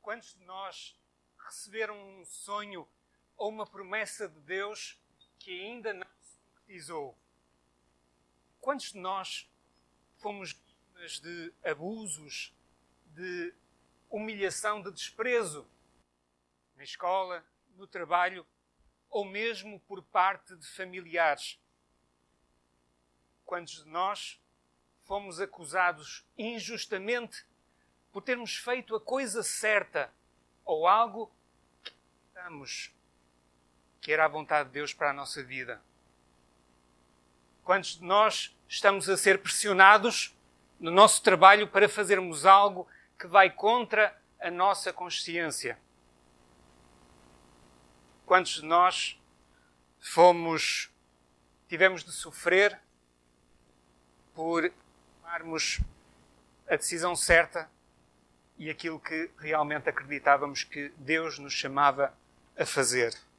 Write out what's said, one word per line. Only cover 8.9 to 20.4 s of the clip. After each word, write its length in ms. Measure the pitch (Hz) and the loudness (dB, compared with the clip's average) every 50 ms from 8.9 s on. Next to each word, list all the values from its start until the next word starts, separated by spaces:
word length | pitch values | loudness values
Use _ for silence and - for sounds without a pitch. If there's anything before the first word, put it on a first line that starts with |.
| - | -16
de 80 | 202 | -12
nós 500 | 180 190 190 196 185 - - - - _ _ _ _ _ _ _ _ _ _ _ _ _ _ _ | -8 -8 -8 -6 -8 -10 -12 -12 -14 _ _ _ _ _ _ _ _ _ _ _ _ _ _ _
fomos 340 | - 208 202 202 190 160 143 | -12 -12 -12 -12 -14 -16 -18
vítimas 680 | _ _ _ _ _ _ _ _ 180 175 165 - - | _ _ _ _ _ _ _ _ _ -18 -16 -16 -16
de 340 | 147 165 175 170 165 170 _ _ _ | -14 -14 -16 -14 -16 -16 _ _ _
abusos, 920 | - 160 143 160 185 220 226 220 202 - - 156 143 - - - - _ _ _ _ _ _ _ _ _ _ _ _ 151 | -6 -6 -6 -8 -12 -12 -12 -12 -12 -14 -14 -14 -16 -14 -14 -14 -14 _ _ _ _ _ _ _ _ _ _ _ _ -20
de 360 | 151 180 185 180 180 170 175 - _ _ _ _ _ _ _ _ _ _ _ | -16 -14 -12 -10 -10 -10 -12 -14 _ _ _ _ _ _ _ _ _ _ _
humilhação, 720 | - 208 214 214 220 202 196 190 165 - - 214 208 214 | -12 -10 -10 -10 -6 -4 -4 -4 -4 -2 -4 -4 -4 -4
de 120 | 185 190 185 | -8 -14 -14
desprezo? 720 | - - - - - 220 247 247 233 220 180 151 147 131 _ _ _ _ _ _ _ _ _ _ _ _ _ _ _ _ _ _ _ _ _ _ | -12 -14 -14 -8 -6 -4 0 0 0 -2 -2 -8 -12 -18 _ _ _ _ _ _ _ _ _ _ _ _ _ _ _ _ _ _ _ _ _ _
Na 80 | 135 143 | _ -18
escola, 600 | 139 - - - 175 185 190 190 180 180 170 160 _ _ _ _ _ _ | -18 -14 -6 -4 -2 -2 -2 -2 -4 -8 -12 -14 _ _ _ _ _ _
no 120 | 185 196 190 | _ -20 -16
trabalho, 580 | _ 190 170 147 165 175 175 180 190 185 165 _ _ _ _ _ _ _ _ _ _ _ _ _ | _ -12 -6 -2 0 0 0 0 -2 -8 -18 _ _ _ _ _ _ _ _ _ _ _ _ _
ou 140 | - 220 202 | -6 -6 -6
mesmo 560 | 196 190 208 220 233 226 196 190 214 208 185 _ _ | -4 -6 -6 -6 -6 -6 -8 -12 -18 -20 -20 _ _
por 160 | 202 196 - | -18 -18 -18
parte 500 | _ _ 190 180 190 196 185 | _ _ 2 2 2 0 -4